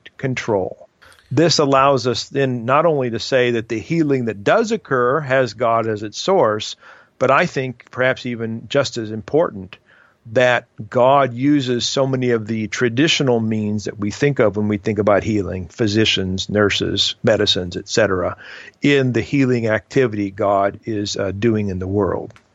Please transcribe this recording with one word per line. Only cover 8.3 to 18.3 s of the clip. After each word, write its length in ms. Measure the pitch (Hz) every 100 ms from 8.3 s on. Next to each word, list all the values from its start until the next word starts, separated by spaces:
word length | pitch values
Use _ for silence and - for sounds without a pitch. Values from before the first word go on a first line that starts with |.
| 117 113 113 113
just 280 | 143 139 120
as 140 | 107
important, 680 | 110 - 147 - 101 92 - _ _ _ _ 117
that 340 | 113 123 120 - - 107
God 440 | 127 123 143 135
uses 540 | 117 139 147 123 120 113
so 180 | 143 135
many 260 | 131 123
of 140 | 117 107
the 220 | 113 107
traditional 720 | - 123 117 165 - 139 120
means 460 | 110 110 104 107 101
that 120 | -
we 140 | 104
think 260 | - 143 135
of 200 | 110 101
when 100 | 104
we 100 | 104
think 220 | 113 104
about 240 | 101 98
healing, 440 | 92 107 90 92 85
physicians, 800 | - 110 104 107 - 95 95 -
nurses, 640 | 101 101 - 90 98 - -
medicines, 520 | 113 104 104 98 90 90
et 100 | -
cetera, 480 | - 101 90 85